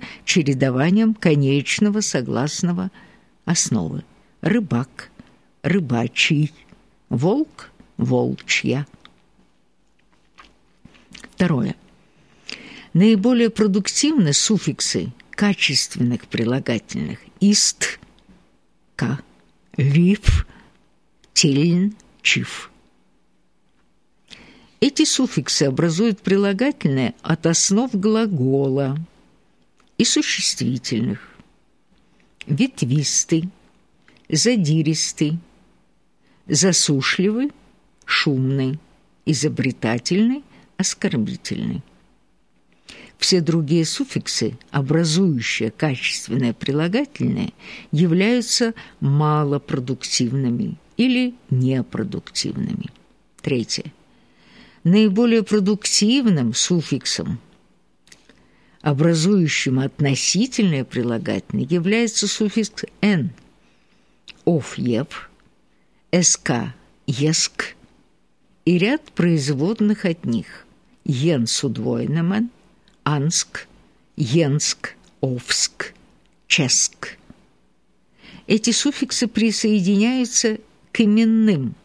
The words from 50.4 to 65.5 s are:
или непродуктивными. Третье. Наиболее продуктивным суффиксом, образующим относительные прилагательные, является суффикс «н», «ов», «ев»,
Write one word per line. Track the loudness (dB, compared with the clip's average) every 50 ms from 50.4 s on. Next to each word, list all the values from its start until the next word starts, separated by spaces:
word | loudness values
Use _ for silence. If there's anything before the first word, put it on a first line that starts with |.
| 0 0 0 -2 -2 -4 -6 -10 _ _ -2 0
или | 2 2 2 2 0 -2 -4 -10 _ -2
непродуктивными. | 0 0 2 2 0 0 -2 -4 -4 -6 -4 -4 -6 -10 -10 -8 -8 -6 -6 -6 -4 -4 -4 -4 -4 -6 -8 -10 -14 -20 _ _ _ _ _ _ _ -8
Третье. | -4 -2 -2 -2 -2 -4 -6 -8 -8 -12 -16 _ _ _ _ _ _ _ _ _ _ _ -20 -20 -20 -20 _ _
Наиболее | 2 4 6 6 6 4 4 4 4 4 4 2
продуктивным | 2 2 0 2 2 2 0 0 -2 -2 0 2 2 4 2 4 4 4 2 2 2 0
суффиксом, | 0 -2 0 0 0 0 0 -2 -4 -4 -4 -6 -6 -4 -4 -6 -6 -8 -10 _ _ _ _ _ _ _ _ _ _ _ _ _ -20 _ _ _ -20 _ _ _ _ _ _ _ _ _
образующим | -4 -2 0 2 4 4 4 4 2 2 4 4 2 2 0 -2 -2 0 0 0
относительные | 0 -2 -2 0 0 0 0 0 0 0 0 0 0 0 0 0 0 2 2 0 -4
прилагательные, | -4 -4 -4 -2 -2 -2 -4 -2 -4 -4 -4 -4 -4 -4 -4 -2 0
является | -2 0 0 0 0 0 0 0 -2 -2 -4
суффикс | -4 -2 -2 -2 0 0 -2 -2 -2 -6 -12 -12 -12 _ -2
«н», | 0 2 2 2 0 -2 -6 -10 -20 _ _ _ _ _ _ _ _ _ _ _ _ _ _ _ _ -20 -20 _ -2
«ов», | 0 0 0 -2 -6 -8
«ев», | -6 -2 -2 -2 -2 -2 -6 -10 -16 -16 -18 _ _ _ _